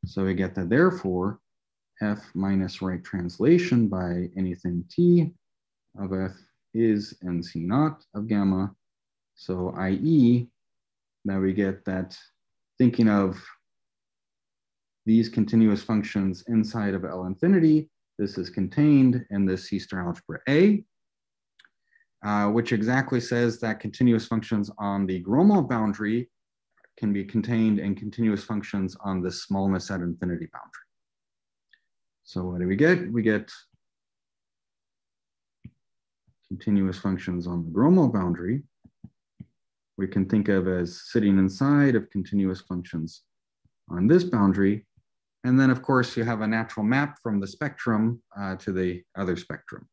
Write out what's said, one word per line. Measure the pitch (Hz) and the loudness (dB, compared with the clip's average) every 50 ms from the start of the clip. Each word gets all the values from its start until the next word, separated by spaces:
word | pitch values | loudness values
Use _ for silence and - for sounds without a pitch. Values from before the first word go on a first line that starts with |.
| - | -10
So | - - - 98 | -8 -6 -2 -2
we | 95 95 | -2 0
get | 87 95 90 90 | 0 -2 -4 -2
that | - 92 85 | -6 -4 0
therefore, | 107 135 170 185 180 185 - 98 90 90 90 98 104 - _ _ _ _ _ _ _ _ _ _ _ _ | 2 4 4 4 2 0 -4 -4 -2 -2 -2 -4 -4 -8 _ _ _ _ _ _ _ _ _ _ _ _
F | 107 104 104 104 - - _ | -4 -4 -4 -6 -8 -12 _
minus | 85 98 98 98 98 95 92 - - | -4 -2 0 0 0 -2 -4 -6 -8
right | 95 95 92 87 90 | -8 -6 -6 -8 -10
translation | - - 95 87 87 85 - 101 135 170 180 175 - 127 120 113 101 | -8 -8 -8 -8 -8 -6 0 2 4 4 4 4 2 2 2 2 2
by | 98 92 90 90 87 87 87 87 - | 0 -2 -4 -4 -4 -4 -4 -6 -4
anything | 95 95 92 87 87 _ 92 87 87 87 - | -4 -4 -4 -4 -6 _ -6 -4 -4 -6 -6
T | - - 175 175 175 175 160 - - _ _ _ _ _ _ _ _ _ _ _ _ 101 | -2 2 4 4 6 4 4 0 -4 _ _ _ _ _ _ _ _ _ _ _ _ -10
of | 98 92 95 | -8 -6 -4
F | 95 95 95 95 - _ _ _ _ _ _ _ | -4 -4 -6 -8 -12 _ _ _ _ _ _ _
is | 110 117 113 107 104 104 - - _ - | 0 2 2 2 2 -2 -6 -12 _ -8
N | 90 87 87 87 | -6 -4 -4 -6
C | - - 80 | -6 -8 -8
naught | 82 90 104 135 151 156 151 - _ _ _ | -6 -2 0 0 0 0 -2 -6 _ _ _
of | 104 107 113 | -10 -4 -2
gamma. | 107 104 101 98 95 92 95 101 - _ _ _ _ _ _ _ _ _ _ _ _ | 0 0 2 2 0 0 -2 -4 -6 _ _ _ _ _ _ _ _ _ _ _ _
So | _ - - 92 92 90 90 - - | _ -10 -8 -6 -4 -4 -6 -6 -4
I | 95 95 95 - | -2 -2 -2 0
E, | - 156 165 151 127 117 120 123 120 - _ _ _ _ _ _ _ _ _ _ _ _ _ _ _ | 0 2 4 4 6 6 4 2 0 -4 _ _ _ _ _ _ _ _ _ _ _ _ _ _ _
now | 101 98 95 | -6 -4 0
we | 95 95 92 | 0 0 0
get | 101 101 95 95 98 _ | 0 0 -2 -2 -6 _
that | - 92 92 92 92 - - - _ _ _ _ _ _ _ _ _ _ _ | -8 -6 -6 -6 -8 -12 -20 -20 _ _ _ _ _ _ _ _ _ _ _
thinking | 131 123 120 120 117 110 | 2 2 4 4 4 4
of | 104 101 98 95 92 95 - - - _ _ _ _ _ _ _ _ _ _ _ _ _ _ _ _ _ _ _ _ _ _ _ _ _ _ _ _ _ _ | 4 4 2 0 -2 -6 -14 -20 -20 _ _ _ _ _ _ _ _ _ _ _ _ _ _ _ _ _ _ _ _ _ _ _ _ _ _ _ _ _ _
these | 110 110 113 113 113 | 2 4 4 4 2
continuous | - - 107 107 - 113 113 110 104 101 - | 0 -2 -2 2 4 4 4 4 4 2 -2
functions | - 113 107 101 - - 104 98 95 92 87 - - | -2 -2 -2 -2 -2 -2 -2 -2 -2 -4 -6 -6 -2
inside | 117 110 107 107 - 117 104 101 95 | 0 0 0 0 -2 -4 -2 -2 -2
of | 95 87 | -4 -6
L | 87 - 92 92 | -6 -8 -8 -8
infinity, | 90 98 - - 175 196 185 160 160 156 156 156 _ _ _ _ _ _ _ | -8 -4 -2 2 4 4 6 6 6 4 4 2 _ _ _ _ _ _ _
this | 104 98 - - | -6 -4 -4 -6
is | 90 - | -8 -8
contained | - - 95 90 - - 147 151 147 139 131 127 123 123 120 _ | -4 -4 -6 -4 0 2 4 6 8 8 6 6 4 2 -2 _
in | 104 101 98 | -2 0 0
the | 95 92 92 | 0 0 -2
C | - - - 98 | -4 -6 -6 -8
star | - - - 95 90 | -6 -6 -8 -6 -6
algebra | 87 87 - _ _ 82 - _ - | -6 -6 -8 _ _ -14 -10 _ 0
A, | 139 151 180 214 208 208 - _ _ _ _ _ _ _ _ _ _ _ _ _ _ _ _ _ _ _ _ _ _ _ _ _ _ _ - | 2 4 6 4 4 2 -2 _ _ _ _ _ _ _ _ _ _ _ _ _ _ _ _ _ _ _ _ _ _ _ _ _ _ _ -6
uh, | 104 104 104 104 101 | -4 -2 0 0 2
which | 104 117 113 117 | 0 0 0 0
exactly | 123 107 104 113 123 131 135 131 - 123 | 0 0 0 0 0 0 0 0 -2 -4
says | 117 - 123 120 120 120 113 - | -2 -2 0 0 0 0 0 -2
that | - 113 107 107 | -4 -6 -6 -4
continuous | - 107 101 - 127 123 117 110 110 - | -8 -10 -2 2 4 4 4 4 2 -2
functions | 117 110 107 - 113 104 101 101 - - | -4 -4 -2 -2 -4 -4 -4 -4 -6 -8
on | 107 101 101 101 98 | -6 -4 -2 -2 -2
the | 92 92 92 87 | -2 -4 -6 -4
Gromov | 92 107 135 175 208 208 196 151 123 | -2 2 4 6 6 6 4 2 0
boundary | 127 117 110 107 101 110 107 104 110 120 123 _ _ _ _ _ _ _ _ _ _ _ _ _ _ - | -2 -2 0 -2 -2 -4 -4 -2 -2 -4 -4 _ _ _ _ _ _ _ _ _ _ _ _ _ _ -6
can | - 104 | -4 -2
be | 101 101 95 | -2 -2 -4
contained | 98 - 113 101 107 120 113 113 110 107 101 | -4 -4 -4 -2 0 0 2 2 2 2 0
in | 78 101 98 | 0 -2 -4
continuous | - - 107 - - 117 110 104 98 - | -6 -6 -12 -6 -2 0 0 0 -2 -4
functions | - 110 104 101 - - 101 95 92 - - - | -6 -6 -6 -6 -6 -4 -4 -4 -4 -6 -8 -8
on | 101 95 92 | -6 -4 -4
the | 90 92 | -4 -4
smallness | 90 - - - 98 95 95 98 95 90 90 - | -6 -8 -8 -6 -4 -2 0 0 0 -2 -2 -6
at | 98 90 | -8 -6
infinity | 87 87 85 85 - 90 85 82 82 80 _ | -4 -6 -6 -4 -4 -6 -4 -6 -8 -12 _
boundary. | - - - - - - _ _ _ _ _ _ _ _ _ _ _ _ _ _ _ _ _ _ _ _ _ _ _ _ _ _ _ _ | -18 -20 -18 -20 -20 -20 _ _ _ _ _ _ _ _ _ _ _ _ _ _ _ _ _ _ _ _ _ _ _ _ _ _ _ _
So | - - 92 92 | -12 -8 -8 -6
what | 90 90 87 | -6 -4 -4
do | 90 90 | -2 -2
we | 98 | 2
get? | 104 147 160 180 175 180 98 | 4 4 4 4 2 0 -4
We | 113 120 107 | -4 0 0
get | 110 107 107 107 - - - _ _ _ _ _ _ _ _ _ _ _ _ _ _ _ _ _ _ _ _ _ _ _ _ _ _ _ _ _ _ _ _ _ _ _ _ _ _ _ _ _ - _ _ _ _ _ _ _ _ _ _ _ _ _ _ _ _ | 2 0 0 -2 -8 -18 -20 _ _ _ _ _ _ _ _ _ _ _ _ _ _ _ _ _ _ _ _ _ _ _ _ _ _ _ _ _ _ _ _ _ _ _ _ _ _ _ _ _ -20 _ _ _ _ _ _ _ _ _ _ _ _ _ _ _ _
continuous | 98 95 - - 104 101 98 95 90 - | -14 -8 -2 0 0 2 2 0 -4 -4
functions | - 101 95 90 - - 90 87 85 87 | -4 -4 -4 -4 -4 -6 -6 -4 -6 -4
on | 87 87 85 | -6 -6 -6
the | 82 | -4
Gromov | 80 92 120 147 180 185 160 123 110 | -2 2 4 4 6 6 4 4 2
boundary | 104 90 87 85 - 87 90 117 143 143 _ _ _ _ - _ _ _ - _ _ _ _ _ _ - _ _ _ _ _ _ _ _ _ _ - | 0 -2 -2 -4 -4 -4 -4 -4 -4 -6 _ _ _ _ -20 _ _ _ -20 _ _ _ _ _ _ -20 _ _ _ _ _ _ _ _ _ _ -8
we | 95 92 | -8 -4
can | - 104 95 92 | -2 -2 0 2
think | - 107 101 107 | 2 0 2 2
of | 101 95 90 92 | 0 0 2 0
as | 92 90 87 85 87 - - - | -2 -2 -4 -6 -8 -14 -18 -4
sitting | - 120 107 101 98 98 | -2 0 2 4 4 4
inside | 95 95 95 - 135 139 143 143 143 139 123 | 2 2 0 0 0 2 4 4 4 4 4
of | 110 - - | 2 -2 -2
continuous | _ 101 92 - - 101 98 95 92 90 | _ -8 -8 -4 -2 0 0 0 -2 -6
functions | - _ 90 90 87 - - 82 80 80 - - _ _ _ _ _ _ _ _ _ _ _ _ _ - | -8 _ -8 -8 -8 -8 -8 -8 -8 -8 -10 -16 _ _ _ _ _ _ _ _ _ _ _ _ _ -10
on | 80 87 92 110 | -4 0 4 6
this | 156 180 175 | 6 6 4
boundary. | 180 - 113 101 98 92 98 98 98 104 104 - _ _ _ _ _ _ _ _ _ _ _ _ | 2 0 2 4 4 4 4 2 2 2 -2 -6 _ _ _ _ _ _ _ _ _ _ _ _
And | 127 127 131 | 2 4 4
then, | 135 131 | 6 4
of | 127 127 | 4 2
course, | 131 - 135 127 123 - - - | 0 0 2 2 2 0 -2 -4
you | 117 | -4
have | 117 117 110 | -2 -2 -2
a | 107 107 | -2 -2
natural | 110 113 113 113 - - 107 | 0 -2 -2 -4 -6 -4 0
map | 104 123 135 143 143 143 - | 0 2 0 0 -2 -6 -10
from | _ 117 107 101 | _ -4 -2 -2
the | 98 95 | -4 -4
spectrum, | - - 151 143 139 - - 123 113 107 110 117 120 117 _ _ _ 98 | -8 -6 -8 -8 -6 -6 -2 -2 0 2 2 0 -2 -4 _ _ _ -10
uh, | 101 95 95 92 | -8 -8 -8 -8
to | - - | -6 -6
the | 95 92 92 90 90 87 - _ _ | -4 -2 -2 -2 -4 -6 -12 _ _
other | 92 98 90 90 | -8 -4 -4 -4
spectrum. | 82 - _ - - _ - - - - _ | -4 -6 _ -14 -14 _ -16 -18 -18 -18 _